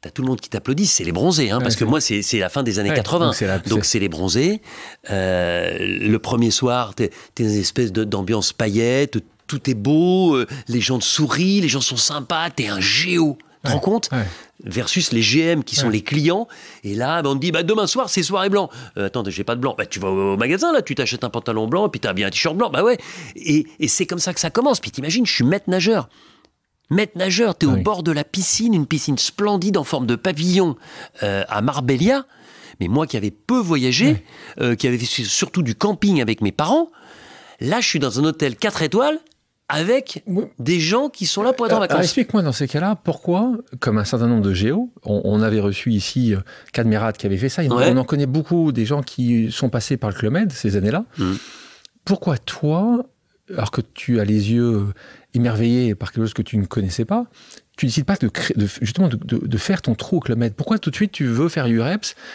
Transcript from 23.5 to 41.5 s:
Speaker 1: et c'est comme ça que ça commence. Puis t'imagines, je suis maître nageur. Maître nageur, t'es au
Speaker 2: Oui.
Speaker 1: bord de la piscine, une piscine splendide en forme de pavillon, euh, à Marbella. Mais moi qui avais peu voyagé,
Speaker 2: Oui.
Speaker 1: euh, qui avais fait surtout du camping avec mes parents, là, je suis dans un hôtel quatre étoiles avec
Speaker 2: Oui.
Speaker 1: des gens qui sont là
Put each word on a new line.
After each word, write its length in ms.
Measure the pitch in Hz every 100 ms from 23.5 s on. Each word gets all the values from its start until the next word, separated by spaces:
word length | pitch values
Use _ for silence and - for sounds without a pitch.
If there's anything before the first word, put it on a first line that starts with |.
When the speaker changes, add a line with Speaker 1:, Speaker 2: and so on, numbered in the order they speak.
| 151 151 -
Speaker 1:
et 80 | 151
c'est 200 | - 180
comme 120 | 175
ça 160 | 185
que 60 | 175
ça 100 | 165
commence. 300 | - 277 240
Puis 100 | -
t'imagines, 360 | - 143 202 240
je 60 |
suis 120 | -
maître 240 | 127 196 -
nageur. 380 | 185 180 220 - _ - _ _ _ _ _ _
Maître 260 | 170 208 175
nageur, 380 | 190 180 226
t'es 120 | 170 151
au 60 |
Speaker 2:
Oui. 80 | 131
Speaker 1:
bord 200 | 139 190
de 100 | 160
la 100 | 147
piscine, 500 | 147 - 185 - 226
une 120 | 196 139
piscine 300 | 151 - 135
splendide 600 | - - 208 202 185 196
en 80 |
forme 220 | 143 147 123
de 80 | 120
pavillon, 600 | 190 147 175 180 175 131 - - - -
euh, 200 | 104 98 95
à 140 | 104
Marbella. 640 | 120 139 127 131 185 269 262 - - - - -
Mais 80 | 87
moi 180 | 127 156
qui 100 | 120
avais 140 | 101
peu 280 | - - 254
voyagé, 480 | 190 156 127 127 277
Speaker 2:
Oui. 80 | 302 - - - -
Speaker 1:
euh, 140 | 123
qui 120 | 117 131
avais 100 | 123
fait 80 | 120 -
surtout 380 | 104 - 190 185
du 120 | 139 110
camping 440 | 208 190 202 175
avec 200 | 113 110
mes 120 | 104
parents, 380 | - 156 285 330 - - - - - - -
là, 200 | 120 220
je 60 | 226
suis 100 | 165
dans 180 | 135 110
un 40 |
hôtel 320 | 151 156 143 113
quatre 260 | 214 -
étoiles 360 | 156 180 285 311 _ _ _ _ _
avec 540 | 147 170 254 262 - -
Speaker 2:
Oui. 180 | 185 - _
Speaker 1:
des 220 | 123 175
gens 280 | 156 220 285
qui 160 | -
sont 180 | 190 -
là 120 | 226